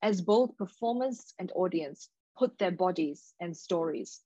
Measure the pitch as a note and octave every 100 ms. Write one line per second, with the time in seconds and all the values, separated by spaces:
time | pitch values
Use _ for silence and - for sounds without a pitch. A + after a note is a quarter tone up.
0 | G#3+ F#3+ F3+ A3 B3 - F#3+ - A#3 A#3+
1 | C4 A#3+ - - F#3 - F3+ E3 C#3+ -
2 | - _ _ - B3 - F#3 F3 F#3 F3
3 | D3+ D3 - - F3 E3 - E3+ E3 D3+
4 | - -